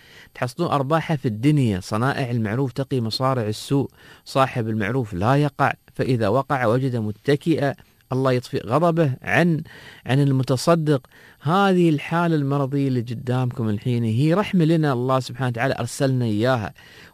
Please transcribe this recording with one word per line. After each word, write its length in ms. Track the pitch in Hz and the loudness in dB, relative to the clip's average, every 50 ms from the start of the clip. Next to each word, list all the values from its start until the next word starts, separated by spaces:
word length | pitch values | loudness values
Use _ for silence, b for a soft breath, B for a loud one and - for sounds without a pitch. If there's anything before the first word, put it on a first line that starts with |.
| B B B B B B B | B B B B B B B
تحصلون 360 | - 127 123 - - 175 - | -6 -6 -6 -4 -4 -2 0
أرباحها 460 | - 143 135 135 160 160 - - 165 | 0 0 0 0 0 -2 0 0 -4
في 100 | 135 - | -2 -2
الدنيا. 540 | 131 104 107 117 147 156 147 131 113 101 90 | -4 -4 0 2 2 4 4 2 2 0 -2
صنائع 500 | 92 - 107 107 120 139 - - 135 120 | -4 -4 -2 0 0 0 0 -2 -4 -2
المعروف 420 | 120 123 110 101 107 127 139 127 - | -2 -2 -2 -2 -2 -2 -2 -4 -4
تقي 280 | - 135 - 139 127 | -6 -6 -4 -2 -2
مصارع 420 | 113 110 - - 131 131 135 127 110 | -2 -2 -4 -2 -2 0 0 0 -2
السوء، 480 | 104 110 - - - 139 139 123 - B B B B B B B | -4 -4 -6 -6 -2 -2 -2 -2 -2 B B B B B B B
صاحب 440 | - - 139 135 131 - 131 110 113 | -6 0 0 0 0 0 -4 -4 -2
المعروف 460 | 110 107 104 95 120 135 123 104 - | -2 -2 -2 -2 -2 -2 -4 -4 -4
لا 220 | 87 98 117 135 | -2 2 2 4
يقع، 360 | 143 147 143 - - 139 123 - - _ - - | 4 2 0 0 0 0 0 0 -4 _ -20 -6
فإذا 340 | - 127 - 131 113 110 98 | -4 -2 0 0 2 2 2
وقع 380 | 107 135 135 - 147 131 123 | 2 0 0 0 -2 0 2
وجد 300 | 107 113 131 135 135 120 | 2 2 2 0 -2 -2
متكئا، 760 | 117 107 107 101 - - - 151 143 - 170 160 - 139 139 - - b b b b b - 123 | -2 -4 -4 -6 -6 0 0 0 0 2 0 0 0 0 -2 -2 -4 b b b b b -6 -2
الله 200 | 127 135 131 127 | 0 0 2 0
يطفئ 340 | 123 123 - - 117 - | 0 -2 -4 -6 -6 -4
غضبه 480 | 98 117 151 170 170 165 170 160 135 127 - - | 0 0 2 2 2 2 2 0 0 0 -4 -4
عن، 400 | - 95 135 170 175 160 147 160 B B B B B B B B | 0 2 2 4 2 2 0 -4 B B B B B B B B
عن 140 | - 123 139 | 0 2 2
المتصدق. 840 | 143 139 135 131 127 - 135 120 - 170 170 170 156 151 147 131 - B B B B B B B | 4 2 2 0 0 0 -2 0 2 2 2 2 2 0 0 0 -2 B B B B B B B
هذه 480 | - 139 170 196 202 196 185 180 175 165 | -4 0 0 2 2 4 4 4 4 4
الحالة 460 | 151 143 - - 165 170 175 170 160 | 2 2 -2 -2 -2 0 0 2 2
المرضية 540 | 151 139 139 139 143 139 131 143 143 139 135 | 0 0 0 0 0 -2 -2 -2 -2 0 0
اللي 120 | 127 123 | 0 -2
قدامكم 680 | 113 120 117 113 - 123 123 127 127 127 120 - 113 107 | -2 -4 -8 -8 -4 -4 -2 -2 -2 -2 -2 -4 -2 -2
الحين 360 | 104 104 - 127 123 117 117 | -2 -2 -2 -2 -2 0 0
هي 300 | 110 110 120 143 156 165 | 0 0 2 2 2 2
رحمة 300 | 202 208 - - 180 156 | 2 0 0 2 2 2
لنا، 280 | 156 170 165 156 147 131 | 4 4 2 2 0 0
الله 280 | 120 123 131 131 131 | 0 0 0 0 0
سبحانه 280 | 127 - 123 123 135 123 | 0 -2 -6 -4 -4 -4
وتعالى 260 | 120 113 123 139 - - | -2 -2 -2 -2 -2 -2
أرسلنا 460 | 120 120 - - 147 135 131 127 120 | -4 -8 -4 -2 0 0 2 0 0
إياها. 480 | 117 104 104 113 127 131 117 104 - - B B B B B B B | 0 0 0 2 2 0 0 -2 -6 -10 B B B B B B B